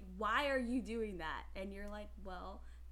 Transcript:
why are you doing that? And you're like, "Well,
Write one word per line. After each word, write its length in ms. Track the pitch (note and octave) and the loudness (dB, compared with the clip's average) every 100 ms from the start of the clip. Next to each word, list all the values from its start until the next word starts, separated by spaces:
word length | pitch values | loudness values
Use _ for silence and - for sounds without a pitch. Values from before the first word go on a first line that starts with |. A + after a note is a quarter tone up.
| F#3 F#3 | -6 0
why 300 | G#3+ A#3+ C#4+ | 4 6 6
are 100 | C4+ | 4
you 240 | A#3 B3+ | 4 2
doing 360 | G3 A#3 G#3+ F3+ | 2 0 0 0
that? 260 | D#3 C3+ - G3 | -2 -2 -4 -4
And 160 | G3 | -4
you're 160 | G3 G#3 | -4 -4
like, 220 | G#3 G#3 - | -4 -6 -6
"Well, 380 | F#3+ F3+ F3+ G3+ - - - | -6 -4 -6 -6 -8 -10 -6